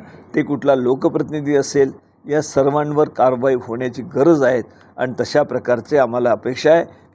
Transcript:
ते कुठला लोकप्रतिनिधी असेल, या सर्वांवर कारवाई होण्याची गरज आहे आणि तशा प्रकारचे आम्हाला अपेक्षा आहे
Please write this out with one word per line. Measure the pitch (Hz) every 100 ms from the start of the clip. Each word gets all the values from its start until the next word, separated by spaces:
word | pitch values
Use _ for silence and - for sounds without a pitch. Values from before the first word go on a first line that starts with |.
| - - - -
ते |
कुठला | 147 143 139 131
लोकप्रतिनिधी | 123 131 165 147 123 151 143 143
असेल, | 131 143 135 - _ _ -
या | 151
सर्वांवर | 156 143 139 147 147 147 151
कारवाई | - 127 123 135 127
होण्याची | 120 117 127 131
गरज | 90 127 156 156
आहे | 127 127 - - _ -
आणि | 127 117
तशा | 113 147
प्रकारचे | 147 123 - 120 - 147
आम्हाला | 120 120 120
अपेक्षा | 107 123 127 151
आहे | 165 - - _